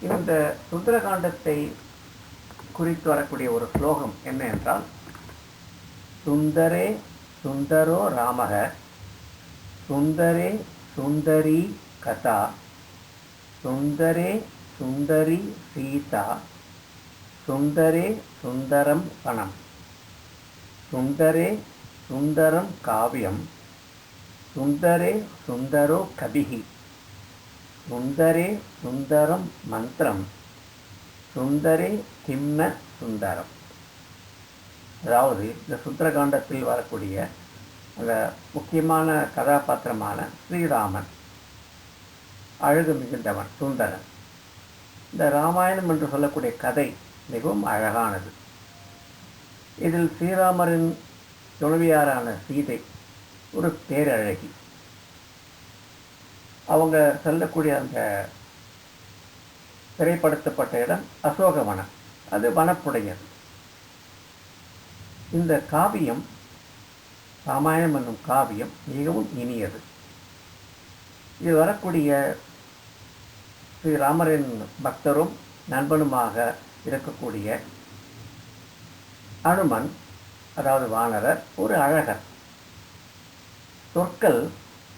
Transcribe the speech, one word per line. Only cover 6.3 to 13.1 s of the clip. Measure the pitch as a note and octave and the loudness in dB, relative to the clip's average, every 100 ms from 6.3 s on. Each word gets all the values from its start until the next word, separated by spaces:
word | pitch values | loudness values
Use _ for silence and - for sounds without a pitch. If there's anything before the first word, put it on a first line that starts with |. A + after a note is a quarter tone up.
| D3 D3+ D3+ E3 F3 F#3+ G#3+ - - - - | 2 2 4 2 2 0 -4 -8 -20 -20 -10
சுந்தரோ | C#3+ C#3 C#3+ D#3 D#3+ F3 G3+ | -6 -4 2 4 4 2 0
ராமக, | B2+ A#2+ B2 A2 G#2 A2+ - - - - - - - - - - - - | 0 0 0 0 0 -2 -4 -20 -20 -20 -20 -20 -20 -20 -20 -20 -18 -4
சுந்தரே | C#3 D3+ D#3 E3+ E3+ F3+ G#3+ - - - | 0 2 4 4 4 0 -2 -8 -16 -16
சுந்தரி | - C#3 D3+ D3+ D#3 D#3 D#3 F#3+ - - - | -6 -2 0 2 4 4 2 0 -6 -16 -12
கதா, | - A2 B2+ G#2 G#2 - - - - - - | -6 -2 0 2 0 -4 -18 -20 -20 -20 -20